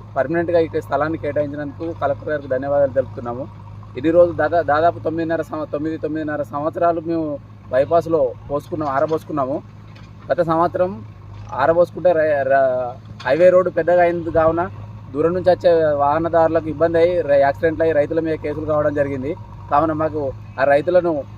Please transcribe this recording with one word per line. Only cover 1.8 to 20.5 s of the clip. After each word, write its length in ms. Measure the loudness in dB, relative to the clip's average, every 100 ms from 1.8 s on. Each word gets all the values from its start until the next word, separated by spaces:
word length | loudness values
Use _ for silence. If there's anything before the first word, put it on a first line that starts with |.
| -10 -4
కలెక్టర్ 280 | -4 -4 -4
గారికి 180 | -6 -4
ధన్యవాదాలు 440 | -4 0 0 2
తెలుపుతున్నాము. 560 | 0 -4 -8 -10 -8 -10 -14 -18 -18 -14 -4
ఇన్ని 140 | 2
రోజులు 240 | 4 4 4
దాదా-, 260 | 0 0
దాదాపు 380 | 2 2 2 0
తొమ్మిదిన్నర 420 | -6 -4 -4 -4
సంవ-, 240 | -4 -8 -6
తొమ్మిది, 320 | -6 -6 -6
తొమ్మిదిన్నర 460 | -6 -6 -6 -6
సంవత్సరాలు 580 | -6 -4 -4 0 0 0
మేము 380 | -4 -4 -4 -8 -12 -20 -4
బైపాస్లో 640 | -2 2 0 2 0 0 -2 -8
పోసుకున్నాం, 380 | -8 -6 -6 -2
ఆరబోసుకున్నాము. 760 | 0 0 -2 -4 -6 -4 -4 -8 -20 -20 -20 -20 -20 -6
గత 100 | -2
సంవత్సరం 640 | 0 0 0 0 -4 -4 -14 -18 -18 -18 -10
ఆరబోసుకుంటే 580 | 0 2 4 2 2 2
రై-, 340 | 2 2 0 2
ర-, 420 | 2 2 0 -4 -8 -16 -10
హైవే 260 | -2 6 6
రోడ్డు 200 | 6 2
పెద్దగా 320 | 0 2 4
అయింది 300 | 4 2 -2
కావున 380 | 2 2 2 -4 -8 -16 -16 -10 -2
దూరం 180 | 0
నుంచి 160 | 2 2
వచ్చే 420 | 4 4 4 4
వాహనదారులకు 760 | 2 2 2 2 4 4 2 -2
ఇబ్బంది 280 | 0 2 4
అయ్యి 240 | 4 2
రై-, 180 | 4 4
యాక్సిడెంట్లు 440 | 4 2 0 2
అయ్యి 100 | 2
రైతుల 260 | 2 2 0
మీద 160 | -2 -4
కేసులు 300 | -4 -6 -2
కావడం 280 | 0 0
జరిగింది. 420 | 0 -2 -2 -6 -8 -12 -18 -2
కావున 220 | 0 2
మాకు 380 | 0 -2 -2 -6 -8 -14